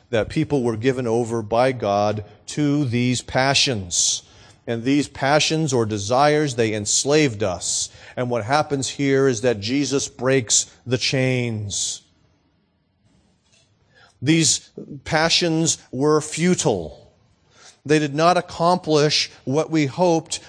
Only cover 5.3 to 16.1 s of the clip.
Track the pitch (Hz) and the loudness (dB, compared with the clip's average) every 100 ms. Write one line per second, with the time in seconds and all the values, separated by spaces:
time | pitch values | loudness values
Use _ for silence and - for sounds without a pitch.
5.3 | 151 - 160 156 123 110 107 98 123 147 | 2 2 0 0 0 0 -2 0 2 4
6.3 | 151 151 120 110 107 104 - 135 151 143 | 2 0 0 -2 -2 -2 -2 2 2 2
7.3 | 104 104 87 - - - - - - 123 | 0 -4 -4 -6 -6 -6 -12 -14 -8 -4
8.3 | 120 107 147 151 143 123 - 139 135 139 | -4 0 0 0 -2 -4 -2 2 4 2
9.3 | 110 123 110 104 139 131 135 - - 123 | 2 0 0 -2 -2 0 -2 -4 -4 0
10.3 | 135 117 - - - 120 123 - 135 131 | 0 2 -2 -2 -12 -6 -4 0 0 0
11.3 | 127 120 107 104 - - - _ _ _ | 0 -2 -4 -6 -6 -8 -10 _ _ _
12.3 | _ _ _ _ _ _ _ _ _ _ | _ _ _ _ _ _ _ _ _ _
13.3 | _ _ _ _ _ _ _ _ _ 131 | _ _ _ _ _ _ _ _ _ 2
14.3 | 165 156 - - - - 143 - 156 165 | 2 2 0 -6 -18 -16 -16 -4 0 2
15.3 | - 175 160 160 - - 127 147 | 2 0 0 0 -2 -8 -2 2